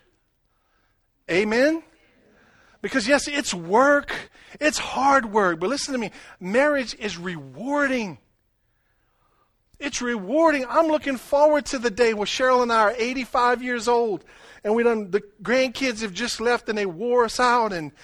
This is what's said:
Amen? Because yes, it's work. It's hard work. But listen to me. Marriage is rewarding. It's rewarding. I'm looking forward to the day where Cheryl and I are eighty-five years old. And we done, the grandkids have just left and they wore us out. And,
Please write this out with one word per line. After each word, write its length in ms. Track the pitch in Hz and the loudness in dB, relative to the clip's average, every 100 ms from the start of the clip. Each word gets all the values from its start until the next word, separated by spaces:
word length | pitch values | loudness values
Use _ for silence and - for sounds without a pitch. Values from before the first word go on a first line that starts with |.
| _ _ _ _ _ _ _ _ _ _ _ _ - | _ _ _ _ _ _ _ _ _ _ _ _ -4
Amen? 540 | 170 214 226 285 320 - _ _ _ _ _ _ _ _ _ | 0 0 2 2 0 -8 _ _ _ _ _ _ _ _ _
Because 240 | 254 269 214 | -4 -2 2
yes, 200 | 285 - | 2 2
it's 260 | 285 - | -4 -4
work. 600 | 180 165 214 277 285 - - - - - - | -6 0 4 4 2 0 -10 -12 -20 -20 -2
It's 180 | 294 - | -2 -2
hard 540 | - - 269 269 226 | -6 0 4 4 2
work. 280 | 208 190 160 | 2 2 0
But 100 | 185 | -2
listen 240 | 277 - | -4 -4
to 40 | 254 | -4
me. 140 | 208 - - - | -6 -10 -20 -14
Marriage 560 | 180 233 294 285 226 - | -2 2 2 2 -4 -8
is 180 | 214 170 | -10 -8
rewarding. 1000 | 180 165 135 131 247 285 277 254 202 135 _ _ _ _ _ _ _ _ _ _ _ _ _ _ _ - | -8 -10 -12 -12 -4 -2 0 -2 -4 -10 _ _ _ _ _ _ _ _ _ _ _ _ _ _ _ -12
It's 220 | 285 - | -10 -6
rewarding. 640 | 247 240 185 302 330 294 247 | -4 -4 -2 2 2 2 0
I'm 180 | 269 330 | 0 2
looking 300 | 302 285 262 | 0 -2 -6
forward 480 | - 285 302 294 - | -2 4 4 4 0
to 120 | 269 | -4
the 100 | 233 | -4
day 240 | 190 233 | 2 2
where 140 | 214 196 | 2 -4
Cheryl 340 | - 262 254 | 0 2 4
and 100 | 240 | 4
I 100 | 226 | 4
are 140 | 208 247 | 2 2
eighty-five 680 | 233 262 240 262 247 247 | -4 -4 -4 0 2 0
years 240 | 254 240 220 | -2 -4 0
old. 360 | 240 233 175 - - - - | 2 2 -4 -10 -20 -20 -10
And 120 | 208 226 | -2 2
we 80 | |
done, 280 | 233 226 202 | 4 2 -2
the 120 | 196 - _ | -4 -4 _
grandkids 640 | 190 254 262 - 269 214 | 0 2 2 0 -4 -2
have 100 | 220 | -6
just 260 | 175 233 - | -6 -6 -2
left 300 | 226 240 - | 0 0 -2
and 80 | 214 | -4
they 80 | 196 | -4
wore 400 | 160 240 247 226 | -4 0 2 2
us 140 | - | 2
out. 340 | 247 240 220 | 2 4 2
And, 180 | 175 147 - | -4 -8 -12